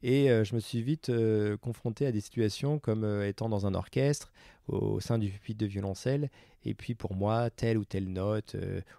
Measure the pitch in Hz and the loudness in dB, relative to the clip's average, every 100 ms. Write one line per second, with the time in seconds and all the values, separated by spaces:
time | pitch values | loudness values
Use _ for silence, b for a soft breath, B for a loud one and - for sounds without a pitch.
0 | 120 135 139 113 104 117 - 117 120 156 | 2 4 6 6 4 0 -2 -4 -2 -2
1 | - 117 110 107 104 104 120 113 120 110 | 0 2 4 4 2 -2 -6 -6 -4 -2
2 | 139 107 - 120 107 - 139 147 - 110 | 0 0 -2 0 0 0 -2 0 0 0
3 | 107 101 101 - 113 104 98 92 - 131 | 0 0 -2 -2 -2 0 0 0 -2 0
4 | 139 147 - B B B - 98 104 104 | 2 0 -6 B B B -6 -2 0 -2
5 | - 117 101 98 - 110 107 98 98 95 | 0 0 0 -4 -8 -4 -4 -2 -6 -4
6 | 123 143 143 B B B 113 107 - 117 | -2 -2 -2 B B B -8 -6 -6 -6
7 | 92 95 101 113 120 - 117 110 101 98 | -4 -2 0 2 0 0 2 2 0 -4
8 | 95 92 101 107 - 101 92 95 - | -2 -2 0 -2 -4 -6 -4 -6 -8